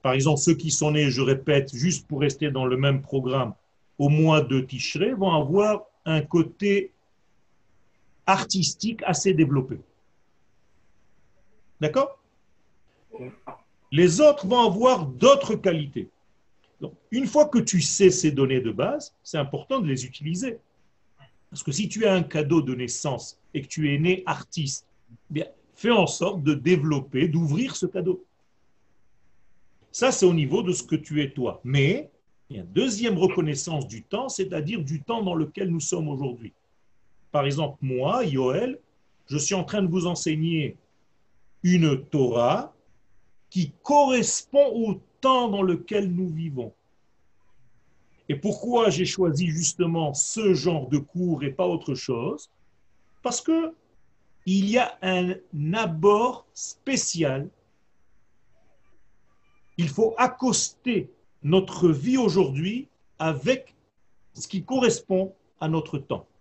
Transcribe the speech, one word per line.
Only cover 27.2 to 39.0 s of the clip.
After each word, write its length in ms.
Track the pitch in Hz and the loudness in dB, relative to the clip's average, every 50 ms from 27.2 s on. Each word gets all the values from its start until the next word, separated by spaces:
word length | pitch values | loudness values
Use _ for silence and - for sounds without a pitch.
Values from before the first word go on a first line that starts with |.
| 123 | 0
d'ouvrir 480 | 175 147 165 165 147 143 190 262 262 - | 0 0 0 0 0 0 -2 -2 -4 -4
ce 120 | - - | -6 -6
cadeau. 360 | 180 - 190 170 185 180 - - _ _ _ _ _ _ _ _ _ _ _ _ _ _ _ _ _ _ _ _ _ _ - - - - - - - _ _ _ _ | -4 -4 -4 -2 -2 -4 -4 -8 _ _ _ _ _ _ _ _ _ _ _ _ _ _ _ _ _ _ _ _ _ _ -20 -20 -20 -20 -20 -20 -20 _ _ _ _
Ça, 200 | - - 233 262 | -4 0 0 0
c'est 140 | - - 196 | 2 4 4
au 80 | 180 170 | 4 4
niveau 280 | 160 147 131 143 220 | 4 0 0 0 0
de 120 | 208 180 175 | 0 0 -2
ce 100 | - - | -4 -2
que 140 | - 160 | -4 -4
tu 260 | 147 151 - 147 147 147 | -4 -4 -4 -4 -4 -4
es 60 | 139 | -4
toi. 320 | - 139 123 107 92 - - | -4 -4 -4 -4 -6 -6 -6
Mais 460 | 123 135 139 135 151 202 285 302 - _ _ _ _ _ _ _ _ | -2 2 2 2 2 2 -2 -4 -12 _ _ _ _ _ _ _ _
il 80 | 135 | -14
y 20 | 104 | -14
a 40 | 87 | -14
une 60 | 87 - | -4 -2
deuxième 440 | - 247 269 214 196 240 233 196 | 0 0 0 -2 -2 -2 -2 2
reconnaissance 720 | 156 190 185 190 185 160 151 147 139 - 175 165 147 135 | 2 2 2 2 0 -2 -2 -4 -6 -6 -6 -6 -6 -6
du 160 | - - 113 - | -8 -12 -16 -10
temps, 240 | _ - 220 269 | _ -6 -6 -6
c'est-à-dire 560 | 262 - - 190 190 180 156 143 160 233 202 151 | -6 -6 -6 -6 -4 -4 -6 -6 -4 -6 -6 -6
du 180 | 135 160 147 | -6 -6 -8
temps 220 | - - 233 226 208 | -6 -6 -6 -4 -2
dans 120 | 185 175 | -2 -2
lequel 340 | 160 160 156 - - 196 185 | -2 -4 -4 -4 -6 -4 -2
nous 100 | 165 165 | -2 -2
sommes 300 | - - 185 170 156 151 | -2 -4 -4 -4 -4 -4
aujourd'hui. 420 | 143 131 139 131 120 117 113 - _ _ _ _ _ _ _ _ _ _ _ _ - _ _ _ | -4 -4 -6 -6 -8 -8 -14 -18 _ _ _ _ _ _ _ _ _ _ _ _ -20 _ _ _
Par 140 | - 147 139 | -2 0 0
exemple, 320 | 139 135 151 156 143 - - | 0 0 -2 -4 -4 -4 -6
moi, 460 | - 131 131 127 131 156 214 254 247 | -6 -4 -2 -2 0 0 0 0 -2
Yoël, 520 | 170 139 131 131 127 135 180 233 262 285 - _ _ _ _ | -2 0 0 0 0 0 0 -2 -4 -6 -10 _ _ _ _